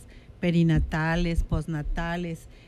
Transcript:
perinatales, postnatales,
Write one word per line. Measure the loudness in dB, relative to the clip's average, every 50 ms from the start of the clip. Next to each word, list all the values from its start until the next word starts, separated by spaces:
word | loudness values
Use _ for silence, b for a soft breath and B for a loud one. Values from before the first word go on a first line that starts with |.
| -18 B B B B B B -4
perinatales, | -2 0 4 4 4 4 4 4 2 0 -2 -2 0 0 0 0 0 0 0 0 0
postnatales, | 0 0 -2 -2 -2 -6 -6 -4 -4 -4 -4 -4 -4 -4 -6 -6 -8 -10 -10 -12 -18 B B B